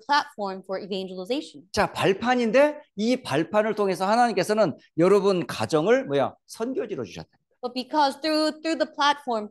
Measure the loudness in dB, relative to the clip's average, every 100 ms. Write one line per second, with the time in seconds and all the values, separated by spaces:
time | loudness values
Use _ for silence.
0 | -2 -2 -2 -6 -8 -8 -8 -10 -6 -8
1 | -8 -10 -6 -6 -8 -16 -6 -2 -2 0
2 | 0 0 0 0 2 4 4 0 -12 -4
3 | -2 -2 -2 -2 0 0 0 0 -2 0
4 | 0 2 2 2 0 2 2 0 _ 2
5 | 4 6 4 0 -2 -4 0 0 4 2
6 | 2 0 0 -4 -18 -10 -6 -6 -6 -8
7 | -10 -12 -16 _ _ _ -10 -8 -4 0
8 | 0 0 -2 0 -2 -2 -4 -2 -4 0
9 | 0 0 -2 -4 -6